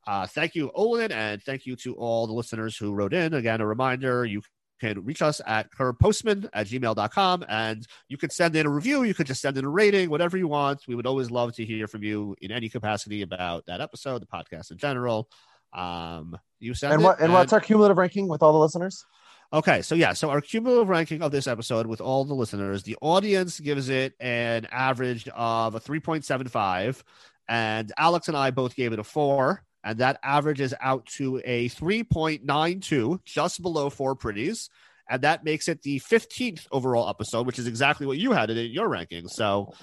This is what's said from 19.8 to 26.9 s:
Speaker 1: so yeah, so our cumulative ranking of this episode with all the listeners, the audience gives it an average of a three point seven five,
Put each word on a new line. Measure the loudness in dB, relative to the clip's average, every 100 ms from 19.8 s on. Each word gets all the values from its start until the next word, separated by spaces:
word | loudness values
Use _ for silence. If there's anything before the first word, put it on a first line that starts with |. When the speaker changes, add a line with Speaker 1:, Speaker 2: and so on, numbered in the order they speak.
Speaker 1:
so | 4
yeah, | 4 4
so | 2 0
our | 0
cumulative | -2 -2 2 4 4
ranking | 2 0 -2
of | -2
this | -2 -2
episode | -4 -2 -2 -2
with | -4
all | -2 -2
the | 0
listeners, | -2 -4 -4 -4 -4
the | -6 -4
audience | 0 2 2 0 0 -6
gives | -4 -2 -2
it | -2 -2 -4
an | -4 -2 0 -2 -4
average | -2 0 0 -2 -4 -8
of | -4 0 0 0 -4
a |
three | -6 -6
point | -4 -4
seven | -2 -4 -2
five, | 0 0 0 -2